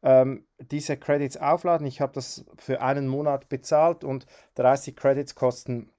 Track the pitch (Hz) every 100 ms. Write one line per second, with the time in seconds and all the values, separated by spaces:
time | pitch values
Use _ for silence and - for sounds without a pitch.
0 | - 131 131 131 _ _ 131 147 147 143
1 | - 147 139 - 139 165 180 165 147 131
2 | 139 139 127 - - _ - 131 127 139
3 | 135 135 151 139 _ 135 - 151 165 165
4 | 139 135 - - _ - 127 135 - -
5 | 131 139 143 - 127 123 - 123 -